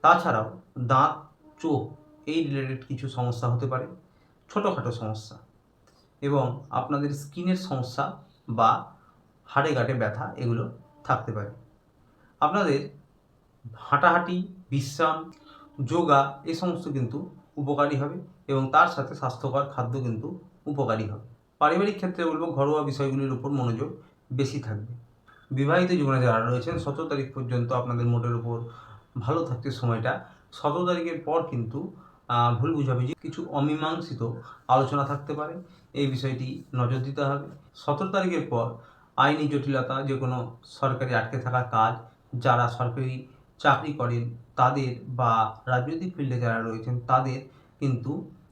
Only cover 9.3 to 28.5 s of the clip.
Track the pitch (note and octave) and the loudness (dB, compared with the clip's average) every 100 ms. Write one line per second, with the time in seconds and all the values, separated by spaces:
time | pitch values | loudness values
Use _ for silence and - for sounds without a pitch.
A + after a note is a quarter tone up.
9.3 | _ - C#3 D#3 C3 A#2 B2 G#2+ A2 E3+ | _ -2 0 2 2 2 0 -2 -2 -8
10.3 | - A#2+ A#2 - - - - - G#2+ - | -4 -2 0 -2 -8 -20 -16 -2 -2 0
11.3 | G#2+ G2+ - - _ _ _ _ _ _ | -6 -8 -12 -20 _ _ _ _ _ _
12.3 | _ D3+ G3+ F3 C#3 C#3+ - _ _ _ | _ 2 2 2 0 -2 -14 _ _ _
13.3 | _ _ _ - - - C#3+ E3+ F3 F3+ | _ _ _ -18 -16 0 4 6 4 2
14.3 | F3+ - - - C#3 - - D#3+ D#3+ E3 | -4 -4 -10 -4 -2 -2 0 0 0 -6
15.3 | - - - - - B2 E3+ D#3+ C#3 C#3 | -16 -20 -20 -20 -8 0 2 6 6 6
16.3 | - E3 E3+ F3+ - D#3 C3+ A#2 C#3+ F#3 | -4 -6 -2 -2 -2 -4 -2 -2 -4 -8
17.3 | - - - C#3 C#3+ C#3+ C3+ C#3+ - - | -14 -14 -6 -2 2 2 2 -2 -6 -12
18.3 | - - C3+ C3 D#3 E3+ C#3+ C3 - C3 | -16 -2 0 4 6 6 2 -6 -4 -6
19.3 | - C3+ C3+ C#3 - A#2 C3+ A#2+ A2 D3 | -4 -2 0 -2 -4 -2 -2 -2 -4 -6
20.3 | F#3 - _ D#3 C#3 A2+ A2 G#2 G#2+ - | -10 -16 _ -6 -2 0 0 -2 -6 -12
21.3 | - _ _ D3 E3+ G3+ G3+ F#3 F3+ E3 | -20 _ _ 4 4 2 0 -4 -2 -2
22.3 | D#3 E3 C#3 C#3+ D3+ C#3+ C3+ C3+ C3+ C3+ | 0 -2 0 2 2 0 -2 0 0 -2
23.3 | B2 C#3 C#3 A#2+ A2+ D3+ - - _ _ | -2 -2 0 0 -2 -4 -8 -18 _ _
24.3 | B2+ C3+ C#3+ A2 G#2+ G#2+ - - _ - | -2 -2 -2 -4 -6 -8 -12 -16 _ -20
25.3 | - _ C3+ C#3 F3 F3+ F3 C#3 C3 B2 | -20 _ 0 4 4 4 2 2 4 4
26.3 | A2+ A#2 B2 E3 F3 C#3+ C#3+ D#3 C#3+ C3+ | 4 2 0 -2 -4 -4 -4 -4 -4 -4
27.3 | C#3 A#2+ B2 A#2+ B2+ A#2+ A#2+ A#2 A#2 A#2+ | -6 -2 -2 0 0 0 0 2 2 2
28.3 | A#2 A#2 | -2 -2